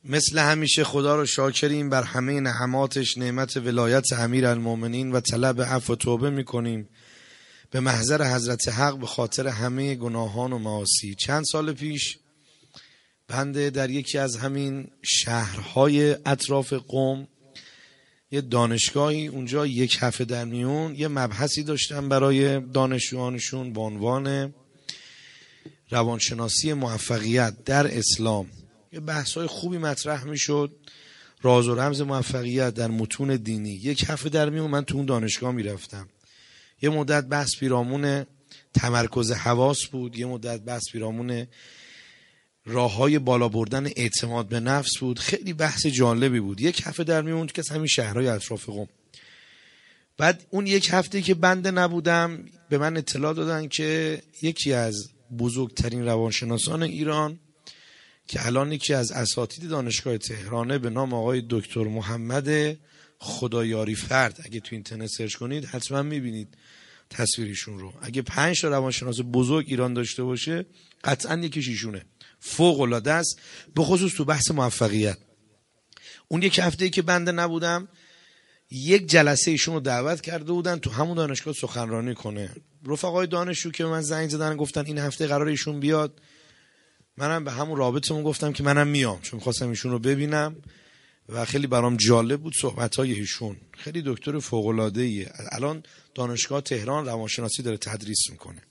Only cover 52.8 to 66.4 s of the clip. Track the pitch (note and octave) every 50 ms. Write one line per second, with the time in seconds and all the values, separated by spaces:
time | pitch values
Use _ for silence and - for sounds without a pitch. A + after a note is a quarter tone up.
52.8 | D3 D#3+ E3 D#3+ C#3+ - - C3 C#3+ D3+ D#3+ D#3+ D#3+ D#3+ E3 D#3 D#3 C#3 - -
53.8 | D#3 D#3 D#3 D#3+ D#3+ D#3 D#3 - - _ _ - D#3 D#3+ D#3+ - - C#3+ C3 A#2+
54.8 | A#2 A2+ G#2+ G#2 G#2 - _ _ _ _ A#2+ A#2 A#2 B2 A#2 B2+ C3 A2 - -
55.8 | - A#2+ A#2 B2 A#2+ A#2 A2+ A2+ A2+ A2+ A2 - B2 A#2 A#2 A2 - D3+ E3 D#3+
56.8 | E3 - - D3+ D#3 D#3 D3+ D3+ D3+ D3+ D#3+ E3+ _ _ _ _ _ - - -
57.8 | - - - - - - _ _ _ - - D3 A#2+ A#2+ B2 C3 C#3 D3 D#3 C#3+
58.8 | - - C#3+ C3 A#2+ A2+ - B2 A#2+ G#2+ - - A#2+ G#2+ - - E3 E3 D#3+ C#3+
59.8 | B2+ A#2+ A2 - - C3+ A#2 G#2+ - - A2+ G#2+ F#2+ G2 A#2+ A#2 A#2 B2 C#3 C#3
60.8 | B2 A#2+ A2+ B2 C3+ C3 B2 A#2 A2 A#2+ C3 B2+ A#2 A#2 A#2+ A2 G2+ - - A#2+
61.8 | A2 G#2+ G#2+ A2+ G2+ G2 A#2 A#2 A2+ A#2 B2+ C#3+ C3+ C#3+ D3+ D3+ D3+ D3+ D#3 D#3
62.8 | _ _ _ - - _ _ _ - - A2 - B2+ A#2 A2 A#2 A#2 A2+ A2+ A2
63.8 | A2 G#2+ G#2+ - - - B2+ C3 C3 A2+ - - D#3+ - A2+ A2+ - - A#2 A2
64.8 | G2+ - A2+ G#2+ A2 G#2+ - - A2+ G#2+ - - B2 B2 C#3 D3+ C3+ A#2+ - B2
65.8 | - - C#3 C#3 C#3+ D3 D3+ C#3+ B2+ A#2+ A2 A2